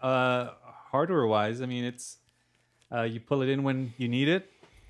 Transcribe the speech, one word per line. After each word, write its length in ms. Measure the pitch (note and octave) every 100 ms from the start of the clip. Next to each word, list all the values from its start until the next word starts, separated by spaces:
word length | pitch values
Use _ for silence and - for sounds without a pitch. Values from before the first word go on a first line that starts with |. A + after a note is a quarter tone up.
uh, 500 | C3 C3 B2+ B2 A#2+ - - - -
hardware-wise, 680 | C3+ E3+ E3+ A2 G#2+ G#2+ A#2+
I 60 | B2+
mean, 180 | B2
it's, 320 | B2 B2 - - _ _ _ _ _ _ -
uh, 120 | A#2+
you 180 | A#2 A2+
pull 220 | - C#3+
it 60 | C3
in 120 | C3+
when 300 | C3+ C3 B2 A#2
you 100 | A#2+
need 200 | B2 C#3+
it, 220 | F#3 - _ - -